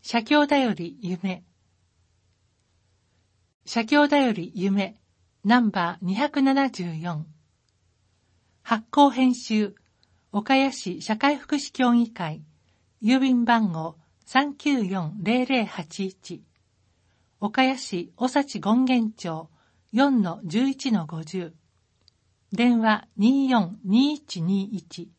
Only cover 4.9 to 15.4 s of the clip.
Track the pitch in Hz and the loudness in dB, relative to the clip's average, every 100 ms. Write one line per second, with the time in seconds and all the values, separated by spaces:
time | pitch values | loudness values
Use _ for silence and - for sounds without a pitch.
4.9 | - _ _ _ _ 202 247 220 190 170 | -8 _ _ _ _ 2 4 2 0 -4
5.9 | 180 175 196 294 294 269 269 269 269 175 | -4 -6 -2 -2 2 2 2 0 -4 -8
6.9 | 160 175 156 160 _ _ _ _ _ _ | -8 -8 -8 -10 _ _ _ _ _ _
7.9 | _ _ _ _ _ _ _ - 220 226 | _ _ _ _ _ _ _ -4 -4 0
8.9 | - 285 233 254 240 - 214 202 - _ | 4 4 6 2 0 -2 0 -2 -6 _
9.9 | _ _ _ _ 202 208 269 269 254 - | _ _ _ _ -6 2 2 2 -2 -8
10.9 | 175 - 220 277 285 - 285 277 - 247 | -8 -4 0 0 0 -2 -4 -4 -2 2
11.9 | 240 233 - 165 156 - _ _ _ _ | 2 0 -4 -8 -8 -16 _ _ _ _
12.9 | _ 214 262 269 247 233 233 208 160 160 | _ 2 2 4 2 2 2 0 -4 -8
13.9 | - _ _ _ 254 285 285 294 269 190 | -12 _ _ _ 0 0 -4 -2 0 0
14.9 | 196 156 208 185 247 | -4 -6 -6 -2 0